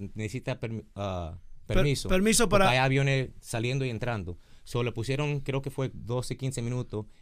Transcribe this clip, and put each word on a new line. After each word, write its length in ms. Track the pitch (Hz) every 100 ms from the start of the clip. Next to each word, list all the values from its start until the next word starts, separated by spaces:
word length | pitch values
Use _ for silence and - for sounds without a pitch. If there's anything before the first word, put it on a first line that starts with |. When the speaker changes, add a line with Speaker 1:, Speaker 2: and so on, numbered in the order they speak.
| 101
Speaker 1:
necesitas 440 | 107 107 123 135 127
permi-, 280 | 113 110 - -
ah, 420 | 101 92 80 87 - - -
Speaker 2:
Per-, 100 | 113
Speaker 1:
permiso, 280 | 147 131 -
Speaker 2:
permiso 400 | 185 208 220 214
Speaker 1:
porque 160 | 202
Speaker 2:
para 80 | 190
Speaker 1:
hay 60 | 127
aviones 540 | 135 135 139 135 127 -
saliendo 420 | - 117 120 135
y 60 | 131
entrando. 500 | 110 120 110 85 85 - -
So, 200 | - 120
le 80 | 120
pusieron, 480 | 113 113 135 147 143
creo 220 | 139 135
que 80 | 135
fue 220 | - 131
doce, 420 | - 104 123 123 120
quince 260 | 131 120
minutos 440 | 117 123 123 107 107 -